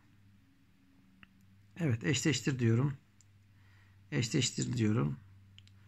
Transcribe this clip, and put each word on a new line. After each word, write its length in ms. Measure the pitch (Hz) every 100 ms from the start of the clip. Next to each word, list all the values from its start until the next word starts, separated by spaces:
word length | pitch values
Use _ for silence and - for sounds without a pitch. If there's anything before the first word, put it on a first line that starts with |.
| - - - - - _ _ _ _ - - - - - - - - -
Evet, 260 | 165 117
eşleştir 560 | - 147 165 143 - 127
diyorum. 340 | 117 113 143 139 _ _ - - - - - - - - -
Eşleştir 600 | 147 123 151 120 - 127 123
diyorum. 400 | 107 110 143 139 - - - - - -